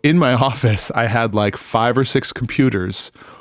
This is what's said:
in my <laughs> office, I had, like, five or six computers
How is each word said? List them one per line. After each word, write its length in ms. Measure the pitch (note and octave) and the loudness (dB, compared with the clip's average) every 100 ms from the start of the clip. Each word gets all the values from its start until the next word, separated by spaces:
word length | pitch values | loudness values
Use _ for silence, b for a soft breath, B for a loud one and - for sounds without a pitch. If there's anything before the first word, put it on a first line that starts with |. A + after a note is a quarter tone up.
in 140 | D3 F3 | 2 4
my 140 | C3+ | 4
<laughs> 160 | B2 C3+ | 2 0
office, 420 | - A#2 G2+ - | 0 0 0 -2
I 140 | - A#2 | -2 0
had, 280 | A#2 A#2 | 0 0
like, 220 | G#2 G#2 - | 0 0 -2
five 420 | - A2+ A#2+ B2 | -4 0 2 2
or 60 | |
six 300 | C3 C3+ - | 0 0 -2
computers 800 | - A#2+ - C3 G2 F2+ - - B B B | -4 -4 0 2 0 -4 -6 -8 B B B